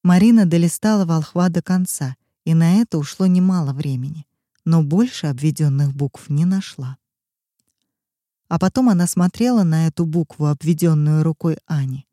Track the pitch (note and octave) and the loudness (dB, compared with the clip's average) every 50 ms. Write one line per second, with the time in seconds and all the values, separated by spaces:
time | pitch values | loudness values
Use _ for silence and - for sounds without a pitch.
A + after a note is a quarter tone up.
0 | - F3+ F3+ F#3 G3+ A#3 A#3 A3+ G3+ E3+ E3+ E3+ E3+ E3+ - - - G#3+ A3 G#3 | 4 4 4 6 6 6 6 6 4 4 2 2 2 0 -2 -2 -2 0 0 0
1 | F#3 E3 E3 D#3+ D3+ - _ E3+ F3+ F#3 E3+ F3 - - F#3 F#3 F#3 - - - | 0 0 -2 -2 -2 -4 _ 0 0 0 0 -2 -4 -2 -2 -2 -2 -4 -6 -8
2 | D3 C3 C3 _ _ _ _ _ _ D#3+ E3 E3 E3 E3 F3+ G#3+ A#3 _ - D#3 | -8 -8 -10 _ _ _ _ _ _ 0 2 2 4 4 4 2 2 _ -2 -4
3 | C#3+ - - - F#3+ F#3 F3+ F3+ F3+ F#3 F#3 F3+ D#3 C#3 C3 C#3 D3+ C#3+ C3+ B2 | -4 -6 -4 -2 0 2 2 2 2 2 0 -2 -2 -4 -4 -4 -4 -4 -4 -6
4 | B2+ C#3 D#3+ D#3+ D3 _ _ _ _ _ _ _ _ E3 E3 E3 D#3 C#3+ D#3+ G3 | -6 -8 -10 -14 -18 _ _ _ _ _ _ _ _ 2 2 2 2 2 2 0
5 | A#3+ B3 - - - D3 C3+ B2 C#3+ D#3 C#3+ - D#3 D3 C3+ C#3 D3 C#3 C3+ C#3 | 0 0 -2 -6 -6 -6 -4 -2 -2 -2 -2 0 0 0 2 0 0 -2 -2 -4
6 | C#3+ C3 _ - - - C#3+ D3 E3+ F3+ F#3+ F#3+ F#3+ - - - C3+ B2+ C3+ _ | -6 -6 _ -12 -8 -4 -2 0 0 0 0 -2 -4 -8 -14 -12 -12 -12 -12 _
7 | _ _ _ _ _ _ _ _ _ _ _ _ _ _ _ _ _ _ _ _ | _ _ _ _ _ _ _ _ _ _ _ _ _ _ _ _ _ _ _ _
8 | _ _ _ _ _ _ _ _ _ _ E3+ E3 F#3 F#3+ - B3+ C4 B3 G3 E3+ | _ _ _ _ _ _ _ _ _ _ -4 -2 -2 0 0 2 2 2 2 2
9 | F3 E3+ - F3+ F3 F3+ - - A3+ B3 B3 A3+ F#3+ E3 D#3+ D#3+ D#3+ E3 D3 - | 0 -2 0 0 0 0 0 -2 -2 0 2 2 0 2 0 0 0 -2 -2 -4
10 | E3+ D#3+ D3+ F3 D#3+ _ - - D3+ D3 D3 C#3 - D#3 F3 D#3+ E3+ E3+ D#3+ D3+ | -6 -2 -2 -4 -4 _ -6 -4 -2 -2 -2 -2 -2 -2 -2 0 0 0 2 2
11 | D3 D3+ D#3 D#3 D#3 D#3+ D#3 _ - E3 D#3 - _ _ D#3+ D3 C3+ C3 C3 C#3 | 2 2 0 0 0 -2 -4 _ -4 -4 -4 -6 _ _ -4 -4 -4 -6 -8 -12
12 | - _ | -14 _